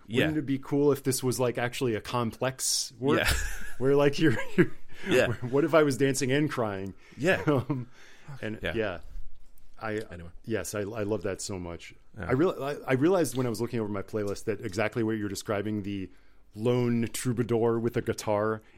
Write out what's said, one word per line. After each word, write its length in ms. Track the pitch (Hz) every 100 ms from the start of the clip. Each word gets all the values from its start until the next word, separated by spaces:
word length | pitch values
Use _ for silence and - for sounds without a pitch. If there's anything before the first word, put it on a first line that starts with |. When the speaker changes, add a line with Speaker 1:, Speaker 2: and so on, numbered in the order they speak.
| -
Speaker 1:
Yeah. 160 | 117 156
Speaker 2:
Wouldn't 120 | 156
it 80 | 131
be 120 | 131
cool 320 | - 143 147
if 120 | 135
this 180 | 139 127
was, 160 | 127 120
like, 200 | 123 120
actually 360 | 120 - 127
a 60 | 104
complex 920 | - 123 117 - 127 131 - - - -
work 200 | 131 165
Speaker 1:
Yeah. 120 | - - -
Speaker 2:
<laughs> 240 | - - -
where, 160 | 131
like, 240 | 139 143 170
you're, 180 | 160 110 - -
you're 160 | 160 - - - -
Speaker 1:
Yeah. 180 | 131 120
Speaker 2:
<laughs> 120 | 107 123
what 140 | 135
if 100 | 160
I 80 | 160
was 120 | 151 123
dancing 360 | 139 131 131
and 180 | 143 151
crying? 440 | - 110 98 98 - - -
Speaker 1:
Yeah. 260 | 151 175
Speaker 2:
<laughs> 40 | -
Um, 420 | 143 - 139 123 - - - - 139
and 160 | 110 107
Speaker 1:
Yeah. 100 | 87
Speaker 2:
yeah, 240 | 110 107 85 - - - - - - - -
I, 200 | 110 107 110
Speaker 1:
Anyway. 160 | 87 85 -
Speaker 2:
yes, 300 | - 107 90
I, 60 | 104
I 220 | 101 113
love 180 | 101 107
that 180 | 98 92
so 180 | - 95
much. 360 | 87 85 - - - -
Speaker 1:
Yeah. 80 | 85
Speaker 2:
I 40 |
real-, 300 | 127 180 -
I, 140 | 139 143 -
I 60 |
realized 420 | 131 156 190 151 127
when 100 | 127
I 20 |
was 120 | 101
looking 200 | 113 120
over 80 | 104
my 140 | 101
playlist 420 | 95 110 101 95
that 200 | - 104
exactly 380 | 113 92 107 123
what 100 | 110 110
you're 120 | 101
describing, 540 | 95 - 104 104 107
the 260 | 98 101 92 - - - -
lone 540 | 107 117 123 120 120 113
troubadour 680 | - 131 120 113 117 117 117
with 160 | 113 120
a 40 |
guitar, 600 | - 107 - 104 107 110 -